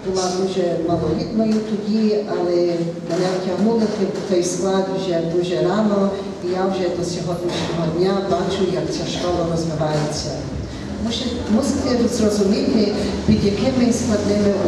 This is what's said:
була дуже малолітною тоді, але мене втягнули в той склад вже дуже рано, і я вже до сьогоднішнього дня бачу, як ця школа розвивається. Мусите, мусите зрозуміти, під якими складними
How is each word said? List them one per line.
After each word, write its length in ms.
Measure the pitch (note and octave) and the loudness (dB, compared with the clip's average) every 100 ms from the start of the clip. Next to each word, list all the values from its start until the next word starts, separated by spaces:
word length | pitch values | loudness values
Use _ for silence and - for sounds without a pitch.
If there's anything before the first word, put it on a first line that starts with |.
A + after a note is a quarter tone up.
| F#3+ | -4
була 160 | F#3 F#3 F#3 | -2 0 0
дуже 360 | F#3 F#3 F3 E3 E3 | -2 0 0 0 0
малолітною 680 | E3+ F#3+ - - A3 A3 G#3+ G#3+ | 0 0 -2 0 0 2 0 0
тоді, 540 | G3+ G#3 A3 G#3+ G#3 - | -2 0 2 2 2 0
але 260 | F3 F3 F3 F3 E3+ E3+ - - | -2 2 2 2 0 -2 -6 -4
мене 160 | F3 F#3 F#3 | 0 0 0
втягнули 400 | F#3+ F3+ G#3+ A3+ G#3 G3 F#3+ - - | -2 2 2 2 0 0 -2 -2 0
в 40 | |
той 120 | F3+ | 0
склад 400 | F3+ - F#3+ F#3+ F#3+ F#3 | 0 0 0 0 0 -2
вже 240 | - E3+ E3 | -2 -2 0
дуже 220 | F3 F3 F#3 | 0 0 0
рано, 540 | F3 G3+ G#3+ G3+ G3 - - - | 2 2 2 2 0 -2 -6 -6
і 40 | F3+ | -4
я 140 | F#3 F#3+ | -2 0
вже 220 | F#3 F3 | 0 -2
до 160 | F3 | -2
сьогоднішнього 840 | E3+ E3+ E3+ E3+ F3 E3+ E3+ E3+ E3 E3+ | -4 -4 -4 -4 -4 -4 -4 -2 -2 2
дня 180 | F#3+ G3 F#3 | 2 0 0
бачу, 420 | F3 F#3 G3 F3 | 0 0 0 0
як 100 | D#3 D#3+ | 0 -2
ця 280 | D#3 D#3 - | -4 -4 -4
школа 280 | F3+ E3+ E3 | -2 -2 0
розвивається. 800 | E3 E3 D3+ D#3 D3+ D3+ D3+ - - - - - - - - | -2 -2 -2 0 0 -2 -4 -6 -6 -6 -8 -8 -8 -8 -6
Мусите, 320 | A3 - A#3 - - | -4 -4 -4 -4 0
мусите 580 | A3+ C#4 - C4 A#3+ A3 | 2 2 0 0 2 2
зрозуміти, 840 | - G#3+ G3+ F#3+ - - A3 G#3 G3+ G3 - - | 2 2 4 2 2 2 2 2 0 -2 0 2
під 180 | G#3+ | 4
якими 480 | G3+ G3+ B3 B3+ A#3 | 4 2 2 2 2
складними 600 | A3+ A#3 G#3 G3 G#3 G3+ F#3 | 2 0 0 2 2 4 2